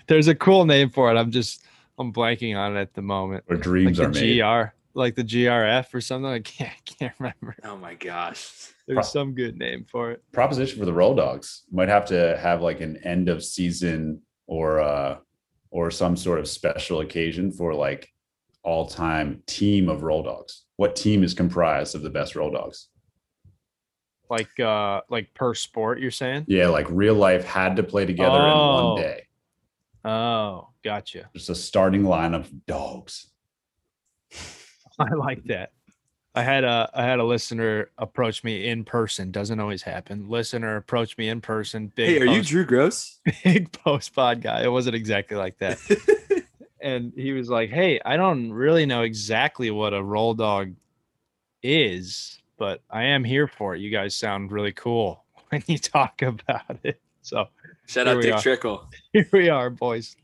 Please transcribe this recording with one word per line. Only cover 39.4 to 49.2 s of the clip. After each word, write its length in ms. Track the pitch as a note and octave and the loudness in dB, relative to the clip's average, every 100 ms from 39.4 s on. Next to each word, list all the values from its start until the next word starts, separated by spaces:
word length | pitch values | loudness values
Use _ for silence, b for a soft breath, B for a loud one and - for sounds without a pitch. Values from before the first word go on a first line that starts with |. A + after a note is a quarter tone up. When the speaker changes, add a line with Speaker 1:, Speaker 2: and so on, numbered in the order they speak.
| G#2 A2 | -6 -4
Speaker 1:
always 220 | G#2 F#2 | -4 -6
happen. 460 | - F#2 - G#2 G2+ | -8 -10 -10 -14 -6
Listener 460 | A#2 A2+ A#2+ A2 G#2+ | -4 -4 -6 -4 -6
approached 400 | - A#2+ A2 - | -2 -2 -2 -4
me 100 | A2 | -6
in 120 | A2+ | -6
person. 520 | - A2 G#2 A2 G#2+ | -4 -6 -4 -8 -8
Big 140 | - F3 | 0 2
Speaker 3:
Hey, 120 | D3+ | 4
are 40 | B2 | 6
you 120 | G#3+ | 4
Speaker 1:
Post, 80 | D#3 | 4
Speaker 3:
Drew 160 | E3+ D3+ | 2 4
Gross? 540 | B2 E3+ - - - D#3+ | 4 4 0 -10 -4 -2
Speaker 1:
<laughs> 140 | - | 2
Big 260 | F3+ F3+ E3 | 4 4 2
Post 420 | - D#3+ C#3+ - | -2 0 0 -2
Pod 300 | C3+ B2 A#2+ | 2 2 2
guy. 220 | - A#2 | -2 0
It 80 | B2 | 0
wasn't 240 | B2+ B2 A2+ | 0 0 -2
exactly 400 | A2 G2+ - G#2 | -2 -2 -2 -6
like 200 | F#2 - | -6 -4
that. 200 | G2 - - | -4 -4 0
Speaker 3:
<laughs> 540 | G#3 - G#4 - F#4+ - _ - - | 2 2 2 0 -2 -2 _ -20 -10
Speaker 1:
And 300 | C#3 B2 A#2+ C3 | -4 -4 -4 -6
he 160 | C3+ | -4
was 160 | C3+ A#2+ | -4 0
like, 220 | A#2 A2 | 0 0
"Hey, 280 | D3 F#3 C3+ | 2 2 2
I 120 | A#2+ D#3 | 2 2
don't 360 | F#3+ C#3 A2+ | 2 2 -2
really 340 | A2 C#3+ E3 C#3+ | 0 4 4 4
know 160 | A#2+ | 2
exactly 680 | A#2 G#2+ | 0 -2